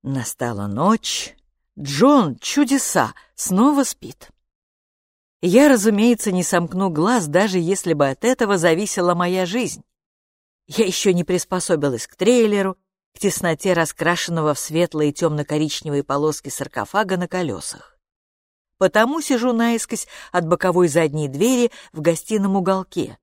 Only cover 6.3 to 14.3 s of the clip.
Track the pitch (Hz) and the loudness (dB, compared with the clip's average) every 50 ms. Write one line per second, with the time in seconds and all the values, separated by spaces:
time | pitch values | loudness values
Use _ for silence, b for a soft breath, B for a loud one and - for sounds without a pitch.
6.3 | 180 180 175 - - 175 170 165 185 180 196 185 160 151 165 208 254 233 170 147 | -2 -2 -2 0 0 0 0 -2 -4 -2 -2 -2 0 0 0 2 2 0 -2 0
7.3 | 143 180 208 220 185 180 165 170 196 - - 180 160 147 143 135 135 _ - 240 | 2 2 2 2 0 -2 0 0 -2 -2 -2 -2 0 0 0 0 0 _ -2 -2
8.3 | 262 - 240 202 202 180 160 175 160 170 208 190 - 202 175 175 175 170 175 175 | 0 0 0 0 2 2 4 2 2 2 -2 -4 -2 0 0 0 0 0 0 -2
9.3 | 185 185 185 170 190 247 240 160 - - - _ _ _ _ _ _ _ _ _ | 0 -2 -2 -2 -2 -2 -2 -4 -6 -12 -18 _ _ _ _ _ _ _ _ _
10.3 | _ _ _ _ _ _ _ _ 143 - 220 185 180 - - 202 180 175 170 - | _ _ _ _ _ _ _ _ -2 -2 -2 0 -2 0 0 2 2 2 0 -2
11.3 | 180 175 - _ 190 180 - - 175 151 143 143 127 110 - - _ _ 185 214 | -2 -4 -2 _ -6 -6 0 0 0 0 0 -2 -2 -4 -10 -14 _ _ 2 4
12.3 | 254 247 226 214 208 202 196 190 185 _ _ _ _ _ _ _ _ - - 196 | 4 4 4 2 2 0 0 -2 -4 _ _ _ _ _ _ _ _ -2 -2 -2
13.3 | - - - 170 160 - - 190 180 170 165 - - - 160 165 175 170 - - | -2 0 -2 -2 -4 -2 0 0 2 2 0 -2 -4 -2 -2 -2 0 -2 -4 -4